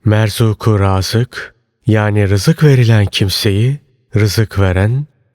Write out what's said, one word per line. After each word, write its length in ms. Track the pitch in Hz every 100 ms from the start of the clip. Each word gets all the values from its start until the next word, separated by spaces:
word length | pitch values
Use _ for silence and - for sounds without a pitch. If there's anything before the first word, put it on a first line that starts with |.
Merzuku 760 | 107 107 110 - 113 104 113 104
razık, 720 | 98 95 95 113 123 - - _ _ _ -
yani 420 | 107 107 104 98
rızık 360 | 98 120 165
verilen 420 | 151 131 117 110 98
kimseyi, 760 | - 98 - 110 98 123 143 _ _ _ 104
rızık 420 | 107 92 107 101
veren, 480 | 95 90 104 127 147 _ _